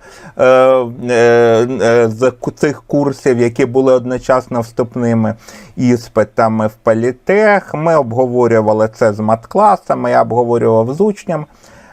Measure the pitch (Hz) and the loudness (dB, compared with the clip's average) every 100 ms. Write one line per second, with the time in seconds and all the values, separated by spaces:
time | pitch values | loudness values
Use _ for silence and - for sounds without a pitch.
0 | - - - - 127 131 131 131 120 123 | -20 -20 -12 0 4 4 4 2 -2 -8
1 | 123 120 117 120 120 113 120 127 113 117 | -4 2 4 4 4 2 0 -2 0 2
2 | 113 110 127 123 - - 151 135 - 147 | 0 0 -2 -2 -10 -4 -4 -4 -6 -4
3 | 139 131 139 120 120 117 123 127 131 127 | -2 -2 -2 0 0 0 -2 0 2 0
4 | 123 127 - 127 - 123 117 - 117 127 | -2 -8 -2 -2 -2 -6 -6 -6 -6 -4
5 | 120 113 110 110 - - - - 123 120 | -2 0 -2 -6 -14 -20 -16 -4 0 0
6 | - - 104 - 113 110 110 - 117 110 | -2 -2 -2 0 0 0 -4 -2 -2 0
7 | 120 127 - 196 214 196 - 151 160 160 | -2 -6 -2 0 2 0 -2 -6 0 0
8 | 123 117 127 123 120 113 107 107 110 - | 0 -2 -2 0 2 2 0 0 -2 0
9 | 117 104 107 113 - 190 208 190 - 131 | -2 0 -4 -6 -4 0 2 0 -4 -4
10 | 123 123 117 117 117 117 117 113 117 151 | 0 0 0 0 0 0 2 2 0 -2
11 | 214 202 - 156 147 _ - - - | -2 -2 -8 -8 -10 _ -20 -20 -20